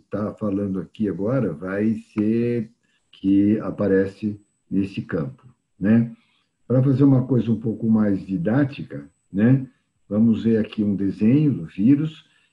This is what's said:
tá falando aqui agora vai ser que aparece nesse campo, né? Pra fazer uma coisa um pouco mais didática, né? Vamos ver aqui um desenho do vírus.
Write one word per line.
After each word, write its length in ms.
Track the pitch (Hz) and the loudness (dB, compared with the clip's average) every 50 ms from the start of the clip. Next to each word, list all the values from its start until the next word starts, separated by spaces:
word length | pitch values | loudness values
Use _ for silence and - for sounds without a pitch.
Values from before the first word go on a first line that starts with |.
| - _ | -8 _
tá 240 | - 101 107 98 | -8 -6 -6 -6
falando 480 | - - 110 104 95 104 101 98 95 92 | -6 -6 -6 -4 -4 -2 -4 -4 -4 -6
aqui 260 | 80 - _ - 110 | -8 -8 _ -4 -4
agora 460 | 98 87 82 98 110 131 135 117 92 | -4 -4 -4 -4 -2 -2 -2 -2 -4
vai 420 | 80 73 92 92 95 101 107 110 110 110 - _ - | -4 -6 -8 -6 -4 -2 0 -2 -2 -4 -8 _ -4
ser 560 | 110 104 107 113 117 120 120 120 120 110 - _ _ _ _ _ _ _ _ | -2 0 0 0 0 0 -2 -2 -4 -6 -8 _ _ _ _ _ _ _ _
que 460 | _ _ - 98 98 101 101 104 107 113 | _ _ 0 2 2 4 4 4 2 0
aparece 800 | - 95 - - 104 98 95 95 95 98 - - 107 104 104 - _ _ _ _ _ - | -2 -4 -4 -2 0 2 2 2 2 0 -4 -8 -8 -8 -8 -8 _ _ _ _ _ -4
nesse 320 | 92 95 98 95 - 110 | -2 -2 -2 -2 -4 -10
campo, 420 | 107 - - - 71 67 - - _ - _ _ _ _ _ - | -8 -6 -6 -6 -6 -6 -10 -16 _ -20 _ _ _ _ _ -4
né? 320 | 95 101 113 165 226 - - - _ _ _ _ _ _ _ _ _ | 0 2 4 4 2 0 -4 -14 _ _ _ _ _ _ _ _ _
Pra 160 | - 120 131 | 0 0 2
fazer 220 | 131 143 131 127 143 | 2 2 2 4 4
uma 200 | 139 135 127 127 | 4 4 4 2
coisa 260 | - 131 120 98 113 | 2 0 0 0 0
um 80 | 113 - | -2 -2
pouco 280 | - 117 104 - 117 113 | -2 -6 -6 -2 0 2
mais 380 | 110 110 107 104 98 90 80 | 2 4 2 2 0 -2 -4
didática, 840 | 92 95 87 82 107 113 139 147 131 - - 82 - - 71 71 - _ _ _ _ | -4 -4 -4 -2 0 0 0 0 -2 -4 -10 -14 -14 -14 -16 -16 -18 _ _ _ _
né? 360 | 90 95 110 120 135 135 135 - _ _ _ _ _ _ _ - | -2 2 4 4 4 2 0 -4 _ _ _ _ _ _ _ -4
Vamos 340 | 101 107 113 117 107 95 | 0 2 2 2 2 2
ver 160 | 98 113 113 107 | 0 0 0 0
aqui 240 | 101 - - - | 0 -2 -4 -4
um 140 | 104 104 101 | -2 -2 -2
desenho 560 | 95 98 98 90 95 107 110 131 151 156 143 | -2 -2 -4 -2 0 2 2 4 4 4 2
do 140 | 113 85 82 | 0 -2 -6
vírus. 580 | 78 - 95 101 123 147 147 160 160 - - - _ _ _ _ _ | -8 -4 2 4 4 4 4 2 -4 -8 -12 -20 _ _ _ _ _